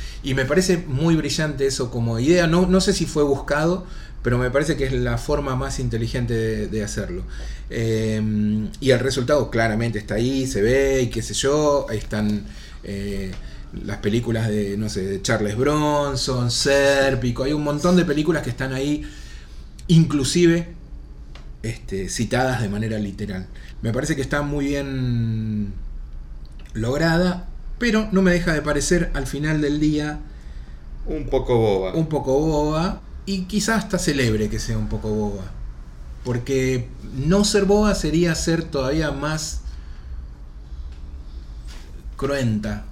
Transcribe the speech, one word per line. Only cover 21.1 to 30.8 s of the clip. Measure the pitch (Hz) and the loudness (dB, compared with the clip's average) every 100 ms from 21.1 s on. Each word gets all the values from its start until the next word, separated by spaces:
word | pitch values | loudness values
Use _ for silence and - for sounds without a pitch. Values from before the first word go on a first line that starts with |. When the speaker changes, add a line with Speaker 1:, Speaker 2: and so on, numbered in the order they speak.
| - - - - - | -16 -16 -16 -16 -8
Speaker 1:
este, | 117 113 - 98 90 | -8 -6 -6 -6 -4
citadas | - 110 123 131 120 | -2 0 2 2 0
de | 104 | 0
manera | 104 110 110 | 0 -2 -2
literal. | 101 90 104 92 92 - - - | -4 -4 -6 -6 -8 -12 -14 -6
Me | 113 | -2
parece | 120 156 143 | -2 0 -2
que | |
está | 123 147 | 0 -2
muy | 143 143 139 | 0 -2 0
bien | 143 139 131 123 120 113 110 110 107 101 98 - - - - - - - - - | -2 -2 -2 0 0 0 -2 -2 -2 -4 -6 -8 -8 -10 -12 -12 -12 -14 -14 -10
lograda, | 110 117 143 165 170 180 180 - - - - | -4 -2 2 4 4 2 0 -6 -10 -10 -2
pero | 240 214 214 | 2 2 4
no | 190 | 4
me | 185 | 6
deja | 175 175 | 4 2
de | 151 | 0
parecer, | 147 143 - 139 - | 2 0 4 2 2
al | 143 127 | 0 -2
final | 139 156 156 | -2 0 2
del | 143 151 | 2 2
día, | 151 151 151 151 - - - - - - | 2 2 0 -6 -10 -14 -12 -12 -12 -14